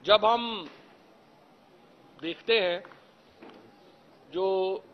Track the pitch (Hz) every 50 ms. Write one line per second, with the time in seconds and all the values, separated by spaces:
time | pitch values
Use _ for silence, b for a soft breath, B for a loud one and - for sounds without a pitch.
0 | - - 208 214 202 220 233 233 233 233 226 202 170 139 - - - - - -
1 | - _ - _ _ _ _ _ _ _ _ _ _ _ _ - _ - - _
2 | - - - - - 165 170 - - - 226 226 190 180 175 180 202 - - -
3 | - _ _ _ _ _ _ _ - - - - - - - - - - - _
4 | _ - - _ - - - 175 190 190 190 190 185 185 190 214 - -